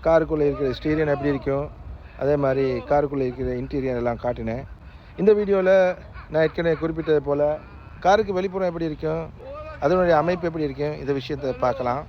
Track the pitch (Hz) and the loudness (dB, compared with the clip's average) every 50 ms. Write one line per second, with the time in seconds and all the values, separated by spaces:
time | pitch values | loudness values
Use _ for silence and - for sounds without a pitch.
0 | - 160 165 160 156 147 160 151 147 143 135 131 143 131 120 - - 156 151 156 | 4 6 4 4 4 2 0 2 2 2 2 0 -2 -2 -2 -2 -2 0 0 2
1 | 156 147 143 139 139 147 143 131 - 143 139 139 147 151 - - - - - - | 2 0 0 0 2 0 0 0 0 -2 -2 -2 -2 -6 -10 -14 -14 -14 -14 -14
2 | - - - - 131 139 147 147 143 135 131 135 135 135 127 120 - - 147 147 | -16 -18 -8 -2 0 2 2 2 2 2 2 2 2 0 0 -2 0 2 2 2
3 | 143 139 143 139 131 127 123 131 127 127 123 123 131 131 147 143 131 131 123 120 | 2 2 0 -2 -2 -2 -2 -4 -4 -4 -2 -4 -6 -4 -4 -2 -2 -2 -2 0
4 | 120 120 120 110 - 123 123 127 113 113 113 127 143 - - - - - - - | 0 -2 -2 -2 -4 -4 -4 -2 -4 -6 -6 -6 -8 -12 -16 -18 -20 -20 -20 -20
5 | - - - - 175 208 214 208 208 190 196 190 185 185 190 190 185 180 180 - | -20 -18 -6 2 4 4 4 4 2 2 2 2 4 6 6 6 4 4 0 -4
6 | - - - - - - - 156 160 156 - - 170 165 160 143 156 160 160 160 | -10 -18 -18 -18 -14 -2 0 2 2 2 0 0 0 0 0 0 -2 -4 -4 -4
7 | 156 160 156 147 131 143 143 143 147 147 151 156 - - - - - - - - | 0 2 2 2 2 0 0 2 2 0 0 -4 -8 -16 -18 -18 -18 -18 -16 0
8 | - 175 202 214 220 196 196 185 185 196 180 196 190 180 165 170 165 160 151 - | 4 4 6 6 4 0 0 -2 -2 -2 -2 -2 -2 -2 -2 -2 -4 -4 -4 -4
9 | 160 156 160 165 160 156 - - - - - - - - - - - 143 180 185 | -4 -4 -4 -4 -6 -10 -12 -16 -16 -14 -14 -12 -12 -12 -8 0 2 2 4 4
10 | 180 175 165 151 151 175 180 175 175 170 160 165 151 143 131 135 147 151 151 151 | 6 6 6 4 4 2 0 0 -2 -4 -2 -2 -4 -4 -2 -2 -4 -4 -4 -4
11 | 139 131 143 139 131 - 151 131 135 131 123 - - 127 117 - 127 123 123 139 | -2 -2 -2 -2 -2 -6 -6 -4 -4 -4 -2 0 0 0 0 0 -2 -4 -4 -4
12 | 156 | -6